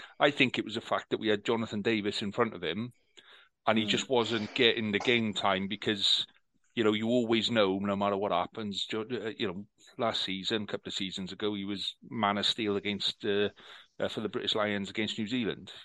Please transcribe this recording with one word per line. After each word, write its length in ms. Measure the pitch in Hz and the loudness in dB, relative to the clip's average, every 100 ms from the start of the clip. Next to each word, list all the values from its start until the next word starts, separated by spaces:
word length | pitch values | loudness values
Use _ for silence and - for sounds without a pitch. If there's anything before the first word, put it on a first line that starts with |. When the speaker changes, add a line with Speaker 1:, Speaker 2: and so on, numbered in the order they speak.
| - - | -12 2
Speaker 1:
I 120 | 147 | 4
think 280 | - 127 - | 4 2 2
it 60 | |
was 100 | 110 | -4
the 60 | 110 | -6
fact 300 | - 101 - | -2 -2 0
that 100 | 113 | 0
we 80 | 107 | 2
had 160 | 104 | 2
Jonathan 380 | 104 117 110 107 | 2 0 0 -2
Davis 400 | 107 113 101 - | 0 2 0 -2
in 100 | 104 | -2
front 220 | 98 117 | 0 0
of 80 | 101 | 0
him, 280 | 82 90 120 - _ _ - - _ _ - | -4 -4 -6 -12 _ _ -20 -20 _ _ 2
and 120 | 110 | 2
he 60 | |
Speaker 2:
Mm. 40 | 107 | 2
Speaker 1:
just 200 | 113 - | 0 2
wasn't 460 | 127 107 113 104 | 2 2 0 0
getting 360 | - 117 117 107 | 4 4 4 2
the 80 | 101 | 2
game 360 | 123 120 110 | 4 2 2
time 340 | 95 104 95 98 | 0 2 2 -2
because, 580 | 101 - 104 - - - _ _ _ _ | -4 -2 0 2 0 -2 _ _ _ _
you 80 | - | 0
know, 100 | 107 | 2
you 160 | 107 110 | 2 2
always 420 | 123 113 117 98 | 2 4 2 4
know, 280 | 117 98 98 | 4 4 2
no 160 | 101 | 0
matter 220 | 98 101 98 | 0 0 0
what 160 | 101 | 0
happens, 540 | 87 90 - 107 95 - | 0 0 -6 -8 -6 -4
Jo-, 180 | 110 110 | -4 -4
uh, 200 | 120 110 104 | -6 -6 -4
you 100 | 110 | -4
know, 160 | 90 101 _ - - | -6 -12 _ -16 -4
last 240 | 117 107 | -2 -2
season, 400 | - 95 92 113 | -2 -4 -2 -2
a 40 | 101 | -2
couple 220 | 120 - | -8 -6
of 60 | |
seasons 360 | - 95 95 90 | -6 -6 -6 -8
ago, 240 | 95 104 | -4 -4
he 100 | 104 | -2
was 300 | 98 101 - - - | -4 -6 -8 -10 -10
man 300 | 120 101 101 | 0 0 2
of 80 | 98 | 0
steel 300 | - 107 101 | 0 0 0
against, 480 | 101 101 - - | -2 -2 -4 -4
uh, 260 | 107 101 101 - - - - - | -2 0 0 -4 -20 -20 -18 -6
uh, 100 | 98 | -4
for 120 | - | -4
the 80 | 104 | -6
British 240 | - 98 | -4 -2
Lions 340 | 110 104 101 95 | 0 0 0 -4
against 300 | - 107 - | -4 -4 -4
New 80 | 107 | -4
Zealand. 440 | 123 101 - - - | -2 -2 -4 -10 -18